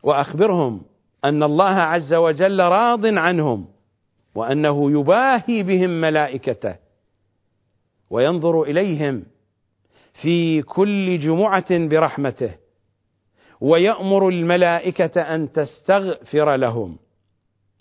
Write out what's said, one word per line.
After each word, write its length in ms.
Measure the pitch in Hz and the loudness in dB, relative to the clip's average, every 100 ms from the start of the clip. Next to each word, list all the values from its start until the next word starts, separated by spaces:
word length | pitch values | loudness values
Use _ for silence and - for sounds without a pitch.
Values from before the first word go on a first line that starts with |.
وأخبرهم 760 | 147 143 143 147 208 180 139 104 78 _ _ _ 139 | 0 0 -2 0 0 2 -2 -4 -14 _ _ _ -2
أن 180 | 147 | 0
الله 220 | 151 147 196 | 0 2 2
عز 480 | 185 165 170 143 | 2 0 -2 0
وجل 460 | 165 165 151 190 196 | 2 2 2 0 2
راض 460 | 180 185 240 233 220 | 2 4 2 0 0
عنهم، 640 | 202 160 180 151 110 87 _ _ _ _ _ _ 101 | 2 2 0 -2 -4 -6 _ _ _ _ _ _ -8
وأنه 560 | 113 139 151 143 143 | -4 0 0 0 0
يباهي 720 | 147 139 202 262 247 - 233 | 0 2 2 2 0 0 -4
بهم 260 | 190 185 185 | 0 0 0
ملائكته، 840 | 165 160 156 147 131 135 113 110 87 _ _ _ _ _ _ _ _ _ _ _ _ _ | 0 0 0 -2 -4 -6 -6 -8 -10 _ _ _ _ _ _ _ _ _ _ _ _ _
وينظر 540 | 110 135 175 165 165 | -2 0 0 0 0
إليهم 600 | 147 151 202 156 147 127 90 _ _ _ _ _ _ _ _ _ | 0 -2 -2 -2 -4 -6 -10 _ _ _ _ _ _ _ _ _
في 400 | 156 170 165 160 | -2 0 0 -2
كل 580 | 139 - 202 202 185 180 | -4 -2 0 0 -2 -2
جمعة 680 | 147 160 208 190 175 175 160 | -2 0 0 0 0 -2 0
برحمته، 680 | 156 160 - 139 123 120 85 _ _ _ _ _ _ _ _ _ _ | 0 0 -2 -6 -4 -8 -8 _ _ _ _ _ _ _ _ _ _
ويأمر 680 | 135 165 190 220 190 196 190 | 0 2 2 0 0 2 2
الملائكة 920 | 180 170 180 175 170 170 160 160 180 | 0 0 2 2 2 -4 -2 -2 0
أن 300 | 156 160 147 | -2 -4 -4
تستغفر 1040 | - 143 - - 196 190 170 - 147 151 135 | -4 -6 -8 0 0 0 -8 -4 0 2 2
لهم. 420 | 127 117 95 82 _ _ _ _ _ _ _ _ | 0 -2 -8 -12 _ _ _ _ _ _ _ _